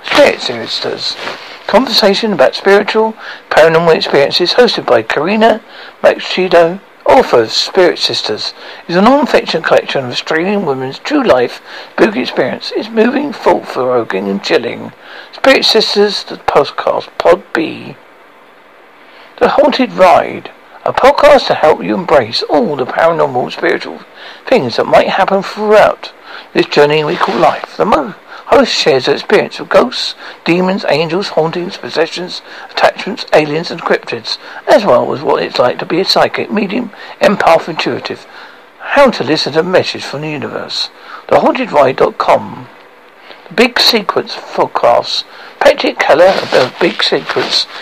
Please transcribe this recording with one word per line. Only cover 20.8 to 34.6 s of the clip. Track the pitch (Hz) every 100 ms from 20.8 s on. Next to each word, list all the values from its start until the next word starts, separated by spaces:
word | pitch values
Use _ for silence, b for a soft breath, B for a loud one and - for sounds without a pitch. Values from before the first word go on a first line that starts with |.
a | -
podcast | - 233 - 285 285 -
to |
help | - 156 156
you | 165 208
embrace | 175 151 113 -
all | - 311 226 143
the | 123
paranormal, | - 165 165 151 123 139
spiritual | - 170 - - 80 - B B B -
things | 247 127 -
that | -
might | 160 -
happen | 196 185 196
throughout | 185 - 214 208 165 - - - B B B
this | - -
journey | - 147 151
we | 151 180
call | - 226
life. | 151 - - -
The | 170
mo-, | 294 247 - B B -
host | 262 240
shares | - 170 135 131
her |
experience | - - 196 135 -
of | 165
ghosts, | 196 240 - - - B B -
demons, | 170 185 196 -
angels, | 143 165 170 202
hauntings, | - 160 170 175 -
possessions, | 123 151 160 - - - B B -
attachments, | - - - - 214 -
aliens | 175 151 151 170
and | 165
cryptids, | - - - 117 - - B B